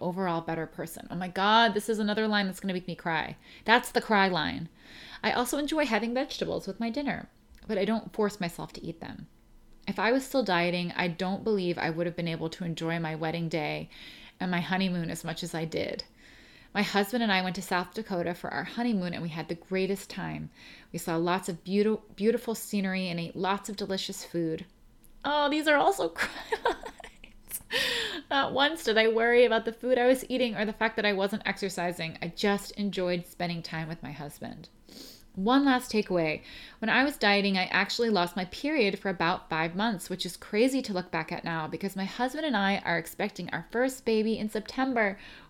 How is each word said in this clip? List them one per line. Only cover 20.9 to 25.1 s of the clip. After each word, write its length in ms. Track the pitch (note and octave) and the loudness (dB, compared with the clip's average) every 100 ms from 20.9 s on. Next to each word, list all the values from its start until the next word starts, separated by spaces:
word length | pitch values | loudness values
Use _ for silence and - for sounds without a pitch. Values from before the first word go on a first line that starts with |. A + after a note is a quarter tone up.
We 80 | E3+ | -8
saw 160 | - E3 | -2 0
lots 320 | F3 F#3 F#3 | 2 0 -2
of 160 | E3+ | -8
beauti-, 380 | F3 G3 G#3 G#3+ - - | 0 2 4 2 -4 -2
beautiful 380 | G#3+ A#3 A#3+ | 2 2 0
scenery 540 | A3 - G3+ F#3+ F#3 F#3 | -6 -2 -2 0 -2 -2
and 120 | E3+ | -4
ate 160 | E3 - | -6 -4
lots 340 | F#3 G3 G#3 | 0 -2 -4
of 80 | G3+ | -8
delicious 480 | G3 F#3+ - F#3+ - | -4 -4 -4 -8 -6
food. 400 | F3 D#3+ D#3+ E3+ - - - - | -2 -2 -4 -8 -18 -20 -20 -20